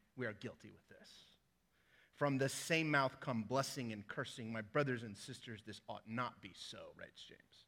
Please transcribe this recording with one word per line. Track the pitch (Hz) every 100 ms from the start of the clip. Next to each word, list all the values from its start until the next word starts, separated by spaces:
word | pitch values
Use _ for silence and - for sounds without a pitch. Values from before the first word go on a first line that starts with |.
| _ -
We | 120
are |
guilty | 104 120 - 107
with | 98 -
this. | - - - - _ _ _ _ _ _ - - -
"From | 143 135
the | 135
same | - - 160 160
mouth | 147 135 -
come | - 120
blessing | 104 131 131 - 120
and | 104 101
cursing. | - 127 - 113
My | 113
brothers | 107 151 139 120
and | 113 101
sisters, | - 120 - 110
this | 107 104 -
ought | 104 -
not | 113 123 -
be | 95
so," | 87 - 107 80 -
writes | - -
James. | - - _ -